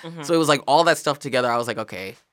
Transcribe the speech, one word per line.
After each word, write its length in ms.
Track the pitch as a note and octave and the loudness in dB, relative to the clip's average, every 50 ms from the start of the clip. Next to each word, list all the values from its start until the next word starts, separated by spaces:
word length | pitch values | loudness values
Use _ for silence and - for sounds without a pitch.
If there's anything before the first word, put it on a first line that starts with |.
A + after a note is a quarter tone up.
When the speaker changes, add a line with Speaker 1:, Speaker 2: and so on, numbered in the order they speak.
| - | -14
Speaker 1:
Mm-hmm. 200 | E3 E3+ E3 D3 | -16 -14 -10 -2
Speaker 2:
So 100 | C#3 E3+ | 0 2
it 40 | E3 | 2
was, 100 | D#3+ C#3+ | 4 4
like, 140 | D3 C3+ - | 2 2 2
all 160 | - C#3 D#3 E3+ | 2 2 4 4
that 140 | E3+ D#3+ - | 4 2 2
stuff 220 | - D3+ C#3+ - | 0 -4 -4 -4
together. 280 | - C#3+ A#2+ B2+ B2 A#2+ A#2+ | -6 -4 -2 0 0 0 0
I 60 | A#2+ | -2
was 100 | A#2+ A#2 | -2 -4
like, 100 | A2+ G#2+ | -6 -6
"Okay, 380 | A2 - G#2+ F#2 F#2+ F#2+ - - _ _ | -8 -10 -10 -12 -12 -12 -14 -16 _ _